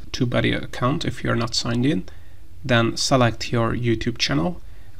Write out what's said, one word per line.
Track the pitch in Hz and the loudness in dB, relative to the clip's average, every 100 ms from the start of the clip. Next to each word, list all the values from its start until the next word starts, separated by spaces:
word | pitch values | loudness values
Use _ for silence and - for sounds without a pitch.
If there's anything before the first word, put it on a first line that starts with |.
| - | -6
TubeBuddy | - 123 123 110 113 | -2 0 2 2 0
account | - - 123 160 | -4 -2 0 0
if | - - | -2 -2
you're | 127 | 0
not | 117 117 - | 0 0 -2
signed | 123 120 | 0 0
in. | 131 180 - - - - - - | 2 0 -2 -8 -10 -8 -8 -6
Then | 131 117 113 - | 2 4 4 2
select | - 135 120 107 - | 2 4 4 2 0
your | 120 113 | 0 2
YouTube | 123 120 113 123 120 | 2 2 2 0 -2
channel, | - 139 175 175 - - - - | 0 2 0 -2 -8 -10 -8 -2